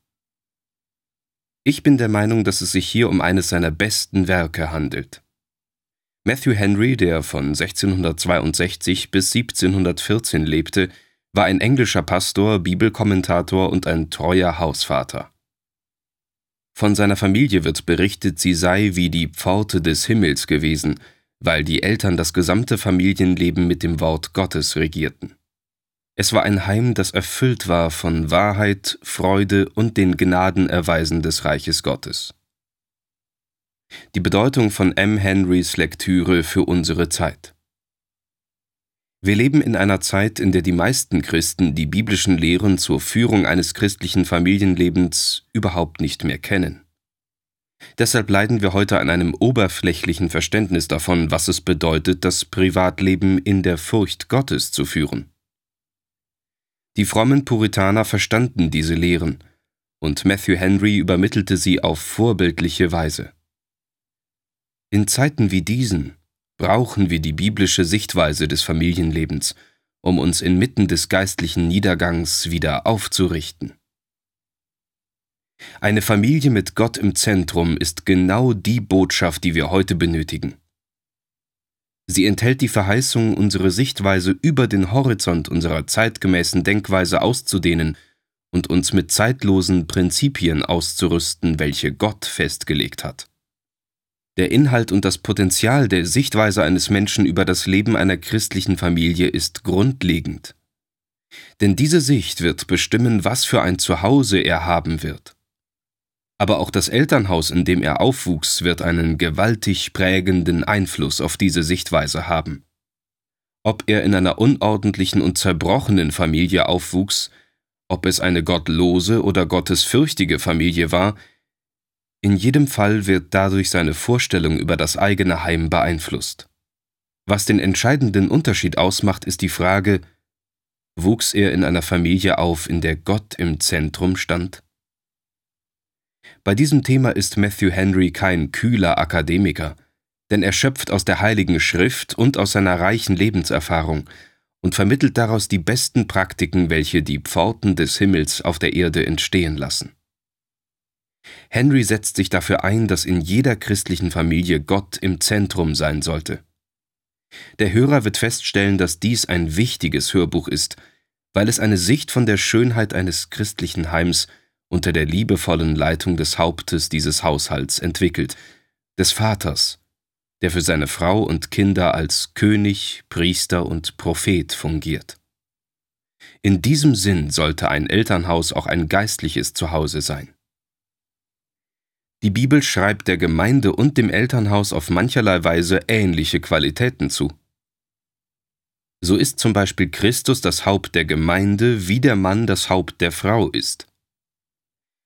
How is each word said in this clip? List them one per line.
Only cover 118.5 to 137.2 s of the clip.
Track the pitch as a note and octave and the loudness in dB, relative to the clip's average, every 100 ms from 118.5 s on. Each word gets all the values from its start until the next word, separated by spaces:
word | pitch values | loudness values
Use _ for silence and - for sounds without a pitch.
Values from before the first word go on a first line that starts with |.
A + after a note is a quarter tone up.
| E2+ E2+ D#2+ F2 F2+ F2 A2+ | -2 0 0 2 2 2 2
oder | G2 F#2 D#2+ | 2 0 0
gottesfürchtige | F2+ E2+ F2 - B2+ D3+ - E2 D2+ | 0 0 -2 2 2 2 0 -2 0
Familie | F#2 D#2+ E2+ E2 D#2+ | 0 0 0 0 0
war, | F2 G2+ G#2 - _ _ _ _ _ _ _ _ _ | 2 0 -2 -12 _ _ _ _ _ _ _ _ _
in | G2+ G2 | 0 2
jedem | A#2 D3 C#3 | 4 4 2
Fall | - G#2 G#2+ G2 | 2 2 2 2
wird | F#2 - G2 | 0 0 0
dadurch | G2 G2 F2+ | 2 2 0
seine | F2+ D#2 | 0 0
Vorstellung | D#2 - B2 - F2+ D#2+ D#2+ | -2 0 0 0 0 2 0
über | D#2+ D#2+ | 0 -2
das | D#2+ - | -2 0
eigene | G2+ G2 F2+ E2 | 0 2 0 0
Heim | F2 E2 D#2+ | -2 -2 0
beeinflusst. | E2+ E2+ D#2+ - B1 - - - _ _ _ _ _ _ _ - | 0 0 -2 -6 -8 -8 -12 -20 _ _ _ _ _ _ _ -4
Was | G2+ - | -2 2
den | G#2 | 2
entscheidenden | F#2+ F2+ A#2 C#3+ A#2+ G2+ F#2+ | 2 0 0 2 2 2 2
Unterschied | D#3 C#3+ F#2+ F2 - | 2 2 0 0 0
ausmacht, | F#2 - G#2 F2+ - | 0 2 0 -2 -6
ist | - | -4
die | F2+ | -4
Frage, | - F2+ G2 G2 F#2+ - _ _ _ _ _ _ _ _ - | 0 0 2 2 0 -2 _ _ _ _ _ _ _ _ -2
wuchs | F2+ A#2 - | 0 0 0
er | G2+ G2 | 2 2
in | F2+ | 2
einer | D#2 F2 | 0 0
Familie | - F2+ E2+ F#2 F#2+ - | 0 0 2 2 2 2
auf, | F2 D#2+ - | 0 -2 -4
in | E2+ | -4
der | D#2+ D#2 | -2 -2
Gott | - G#2 - - | -2 -4 -4 -6
im | F2 D#2 | -4 -2
Zentrum | - E2 D#2 - F2+ F#2 | -2 -2 -2 -2 -2 -2
stand? | - E2+ F2+ - _ _ _ _ _ _ _ _ _ _ _ _ _ _ _ _ - _ | -4 -4 -6 -12 _ _ _ _ _ _ _ _ _ _ _ _ _ _ _ _ -20 _
Bei | G2 G#2 | 0 2
diesem | D3+ C#3+ | 4 4
Thema | B2+ C3 B2+ | 4 2 2
ist | - | 0